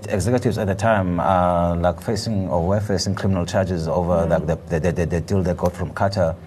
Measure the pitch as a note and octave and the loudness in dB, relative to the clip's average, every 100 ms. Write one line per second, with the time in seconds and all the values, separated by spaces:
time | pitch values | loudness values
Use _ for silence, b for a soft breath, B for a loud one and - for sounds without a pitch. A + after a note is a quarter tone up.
0 | - G#2 F2 B2 A#2+ A2 G#2 F#2+ G#2+ G#2+ | -2 -2 0 2 2 0 -2 0 2 2
1 | F#2 F2 - F#2 F2+ F2 F2 E2+ E2+ E2+ | 2 0 2 4 4 2 2 2 0 0
2 | - G#2+ A2+ G#2 F#2 F2 E2+ G#2 G#2 F#2+ | -4 -4 -2 -2 0 0 0 0 0 -2
3 | - G2 G2+ F#2 F2 - F#2 F2+ D#2+ D#2 | -2 -2 0 0 0 0 0 -2 -2 -2
4 | E2+ F2 E2 D#2+ D2+ D#2+ - E2+ F2 E2 | 2 2 2 0 0 -4 -2 -2 0 0
5 | E2 E2+ D#2+ G2 F2 E2+ F2 - F2 - | 0 -2 0 0 0 0 -2 -2 -8 -2
6 | G2 G2+ E2 D#2+ | -2 2 0 -2